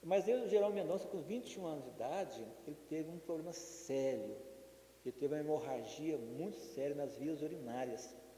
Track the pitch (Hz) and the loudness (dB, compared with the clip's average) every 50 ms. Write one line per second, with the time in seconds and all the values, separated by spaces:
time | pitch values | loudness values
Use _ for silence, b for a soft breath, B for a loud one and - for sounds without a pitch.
0 | - 165 185 202 190 202 240 254 226 202 190 208 202 208 202 196 180 156 175 196 | 2 6 6 6 8 8 6 6 6 6 6 8 8 8 6 4 2 2 2 0
1 | - - - 185 147 143 208 247 247 - - - 185 165 156 147 127 127 113 - | 0 -2 -4 -4 -2 -2 -2 -4 -4 -4 -8 -4 -4 -2 -2 -2 -4 -8 -6 -4
2 | 110 127 156 190 196 165 139 127 113 107 120 - - - 147 - - - 151 160 | -2 0 0 0 0 -2 -4 -6 -8 -8 -10 -10 -8 -8 -8 -8 -6 -4 -2 -2
3 | 156 156 170 175 - - 170 160 160 175 170 - - - - - - - 135 135 | -2 -2 -4 -8 -4 -2 -2 -2 -2 -4 -6 -6 -8 -10 -10 -12 -4 0 2 4
4 | 135 135 127 - - - - - - - - - - - - - - - - - | 4 4 4 2 0 -2 -4 -6 -8 -12 -14 -14 -16 -18 -18 -20 -20 -20 -20 -6
5 | - 127 123 - 147 143 147 151 151 151 156 151 - 135 131 123 113 110 - - | -6 -6 -2 2 2 2 2 2 2 2 2 2 2 0 -2 -2 -2 -4 -6 -2
6 | 151 160 160 135 117 113 120 135 165 202 - - - - - 135 135 143 143 143 | 0 0 0 0 -2 -4 -4 -4 -4 -4 -4 -6 -10 -8 -4 -2 0 0 0 0
7 | 143 131 - - 135 151 160 143 - 185 175 165 135 120 117 127 131 127 117 117 | -2 -4 -4 -2 -2 -2 0 0 0 -2 -2 -4 -6 -4 -2 -2 -2 -2 -2 -4
8 | - - - - - - - | -6 -8 -12 -14 -16 -18 -20